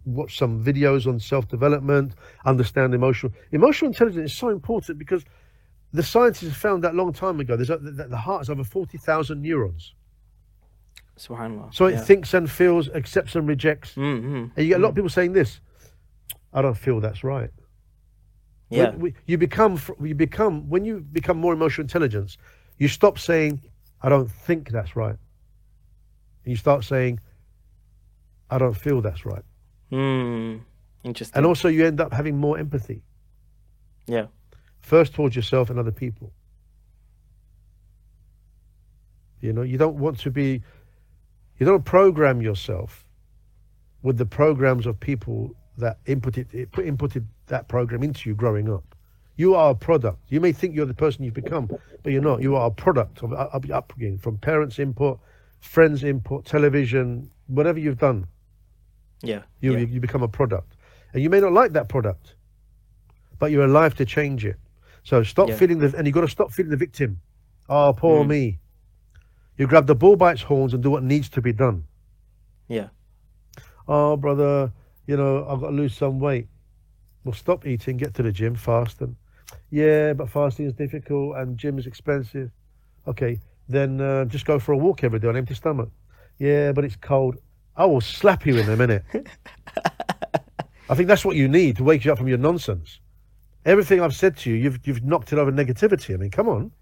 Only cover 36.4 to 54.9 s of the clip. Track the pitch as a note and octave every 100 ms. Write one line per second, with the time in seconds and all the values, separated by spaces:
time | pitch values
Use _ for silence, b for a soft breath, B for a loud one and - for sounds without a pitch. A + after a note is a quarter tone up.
36.4 | _ _ _ _ _ _ _ _ _ _
37.4 | _ _ _ _ _ _ _ _ _ _
38.4 | _ _ _ _ _ _ _ _ _ _
39.4 | A2 A2+ B2+ C3 D#3 D3 D3+ B2+ C#3+ C3
40.4 | C3+ C3 b b b b b _ _ _
41.4 | _ - C#3 F#3+ C#3 F#3 G3 D#3 D3 B2
42.4 | A2 G2+ - F2+ - - _ _ _ _
43.4 | _ _ _ _ _ _ C3 A#2+ A2 -
44.4 | D3+ C#3 C3+ B2 A#2 A2 C#3+ B2+ - A2
45.4 | A2+ - _ - A#2 - - C#3 B2+ A#2+
46.4 | B2+ B2 B2 - F3 C3+ C#3+ B2+ G#2+ -
47.4 | - C3 - B2 A#2+ A#2 D3 C#3+ A2+ G#2+
48.4 | A#2+ G#2 G#2+ F#2+ - - _ _ _ -
49.4 | F3+ F#3 D3+ A#2+ - D#3+ A2+ - - D3
50.4 | F3 - F#3 D3+ C#3 A#2+ D#3 - B2+ A2
51.4 | C3+ D#3 A2 - B B D3 C3+ D3 A#2+
52.4 | C3+ C3+ A#2 G2+ F#3 C3+ G#2+ - A2+ -
53.4 | C3+ C3+ C3+ C3+ - B2+ G#2+ F#2+ A#2 G#2
54.4 | D3 D#3 D3 A2+ C#3